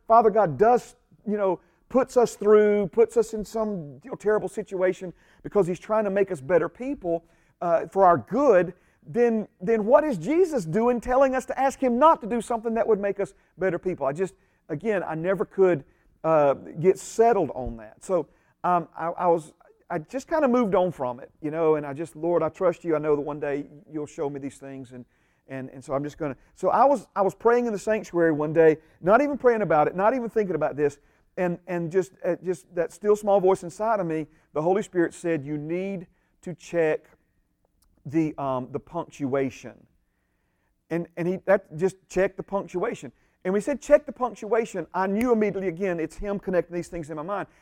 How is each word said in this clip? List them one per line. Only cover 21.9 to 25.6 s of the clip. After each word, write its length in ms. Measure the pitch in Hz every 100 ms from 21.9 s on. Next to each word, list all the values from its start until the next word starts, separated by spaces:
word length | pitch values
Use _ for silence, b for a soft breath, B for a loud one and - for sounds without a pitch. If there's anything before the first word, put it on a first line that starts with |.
just, 240 | 139 165 151
"Lord, 260 | 165 175
I 60 | 156
trust 340 | - 185 170
you. 120 | 170 151
I 40 |
know 160 | 151 147
that 60 |
one 180 | 147 151
day 280 | 147 143 143 147 120
you'll 180 | 151 147
show 220 | - 143
me 100 | 143
these 180 | 139 -
things," 340 | 139 135 123
and, 140 | 127 120 _ _ _ _
and, 220 | 135